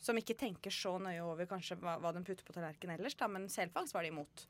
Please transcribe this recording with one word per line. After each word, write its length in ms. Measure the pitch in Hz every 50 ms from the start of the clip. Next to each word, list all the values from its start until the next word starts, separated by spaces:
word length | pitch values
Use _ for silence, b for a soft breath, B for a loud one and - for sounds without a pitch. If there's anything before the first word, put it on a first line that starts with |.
| -
som 140 | - 233 226
ikke 160 | 226 - 226
tenker 340 | - 277 226 180 - - 196
så 280 | 190 - - 196 180 180
nøye 220 | 190 185 175 170 170
over 220 | 170 160 165 180 175
kanskje 300 | 202 185 170 - 180 -
hva, 160 | - 175 165 147
hva 120 | 165 170 165
de 80 | 175 180
putter 220 | 190 185 185 -
på 80 | - -
tallerkenen 460 | 170 170 156 151 - - 180 165 160
ellers 180 | 196 277 -
da, 100 | - 254
men 200 | 214 196 190 190 190
selfangst 460 | - - 180 175 - - 370 294 -
var 80 | 190 170
de 60 | 160 160
imot. 340 | 151 147 - - - - b